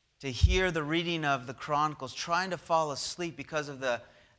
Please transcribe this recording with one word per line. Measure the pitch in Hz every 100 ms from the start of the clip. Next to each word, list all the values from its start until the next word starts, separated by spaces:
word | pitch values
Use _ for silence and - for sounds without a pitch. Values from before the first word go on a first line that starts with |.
| _ _
to | 139
hear | 117 - 180 185
the | 165
reading | 147 165 175 170
of | 147 139 127
the |
Chronicles, | 127 - 147 151 143 127
trying | - - 170 185
to | 170
fall | - 165 156
asleep | 135 - - 175 135
because | 139 160 143
of | 135
the, | 131 117 - - -